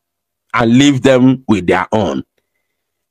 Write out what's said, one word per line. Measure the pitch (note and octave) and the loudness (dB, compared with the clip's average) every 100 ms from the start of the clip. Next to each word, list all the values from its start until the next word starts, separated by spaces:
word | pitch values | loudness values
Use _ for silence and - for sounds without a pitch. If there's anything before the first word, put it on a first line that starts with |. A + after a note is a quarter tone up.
| _ _ _ _ _ | _ _ _ _ _
and | A#2 A#2 B2 | -4 0 2
leave | C#3+ C3+ | 2 2
them | C3+ C3 C3 C3 - | 2 2 2 0 -2
with | G#2 F2 | -4 -2
their | F2+ F#2 | -4 -2
own. | A2 F#2 C2+ - _ _ _ _ _ _ _ _ | -4 -4 -6 -12 _ _ _ _ _ _ _ _